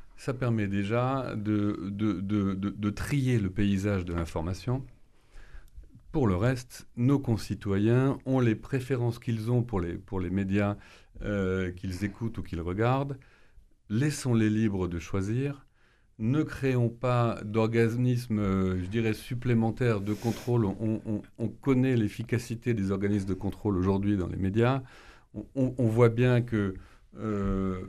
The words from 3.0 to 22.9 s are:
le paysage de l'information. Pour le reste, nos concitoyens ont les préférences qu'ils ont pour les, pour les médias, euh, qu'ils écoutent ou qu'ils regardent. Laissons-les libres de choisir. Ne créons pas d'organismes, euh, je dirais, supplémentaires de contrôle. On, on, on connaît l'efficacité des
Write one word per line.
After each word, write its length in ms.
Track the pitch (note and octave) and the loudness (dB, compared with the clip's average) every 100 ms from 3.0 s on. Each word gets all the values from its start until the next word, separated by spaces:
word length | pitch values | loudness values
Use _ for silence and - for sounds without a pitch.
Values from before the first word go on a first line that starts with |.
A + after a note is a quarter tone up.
| - D3 B2+ A#2+ | -2 0 2 2
le 100 | F#2+ | 0
paysage 540 | G#2 G2+ G2 G#2 G2 | 2 2 2 2 0
de 80 | F2 | -2
l'information. 720 | E2+ E2 F2 E2 F#2+ B2 C3 - - - - _ - - - - - - - - | -4 -2 -4 -4 -4 -4 -4 -6 -18 -20 -20 _ -20 -16 -18 -16 -20 -20 -20 -6
Pour 160 | D#3+ A2 | 0 2
le 80 | F2+ | 4
reste, 500 | A#2+ B2 - - - A#2+ | 2 0 -6 -18 -12 0
nos 220 | B2 C#3+ | 2 2
concitoyens 1000 | B2 A2 - G2+ G2+ G2 A2 B2 C3+ - C3 | 2 -2 -2 -6 -2 2 4 4 4 0 0
ont 120 | C3 | 2
les 160 | A#2+ | 2
préférences 640 | G#2 - C3 B2+ B2 A#2+ A#2 | 0 -2 -4 -2 -2 -2 -2
qu'ils 320 | B2 A2+ A2 | -4 -4 0
ont 120 | B2 | 0
pour 180 | A#2+ G2 | 0 -2
les, 140 | E2+ | -2
pour 260 | F#2 - F#2+ | -6 -6 -4
les 100 | F2+ | -2
médias, 460 | F#2+ F#2+ G2+ G2+ G2+ - - - - | 0 2 2 2 -2 -10 -20 -20 -10
euh, 500 | G#2+ G2+ F#2 F#2 F#2 | -4 -2 0 0 -2
qu'ils 320 | F2+ F#2+ F2 | -6 -8 -4
écoutent 340 | G2+ - A2+ - | -4 -4 -6 -6
ou 40 | |
qu'ils 180 | - E2+ | -8 -6
regardent. 560 | E2+ G2 A#2+ C3+ C#3 B2+ - - - - - _ - | -4 0 2 0 -2 -8 -14 -20 -20 -20 -20 _ -4
Laissons-les 640 | G#2+ D3 D3 B2+ A2+ G#2+ | 0 0 0 2 4 4
libres 360 | G#2+ A2 F#2+ F2 | 4 2 0 -2
de 100 | E2+ | -4
choisir. 680 | - G2 G2 A#2+ C#3 C#3+ - _ _ _ _ - | -4 -4 -2 -2 -4 -6 -14 _ _ _ _ -4
Ne 240 | A2 D3+ | 0 2
créons 480 | D3+ - C3+ B2 A#2 | 0 0 0 2 2
pas 500 | - B2+ A#2+ A#2 - | 0 0 2 2 0
d'organismes, 960 | G#2 A2 A2+ A#2 A2+ A#2+ B2 B2 - G#2 | -2 2 2 4 2 2 2 0 0 0
euh, 400 | G2+ F#2+ F#2+ F#2 | 2 2 2 0
je 60 | F#2 | -2
dirais, 280 | A2+ A2+ | 0 0
supplémentaires 880 | G#2 - B2 B2+ A#2 A2+ A2 A#2+ G#2 | -2 -6 -4 2 2 2 0 0 0
de 100 | G2+ | -2
contrôle. 540 | G#2 A#2 G2+ B2 A#2+ G2 | -2 -2 -2 0 2 2
On, 340 | G2 A2 A2 | 0 -2 -2
on, 180 | A2 G#2 - - | -4 -6 -6 -8
on 100 | A2+ | -8
connaît 480 | - C#3 B2+ C3 A#2+ | -4 2 4 4 2
l'efficacité 800 | G#2 - A#2 A#2+ - A2 B2 | 0 -2 -2 -2 -2 -6 -2
des 180 | A2 G2 | 0 0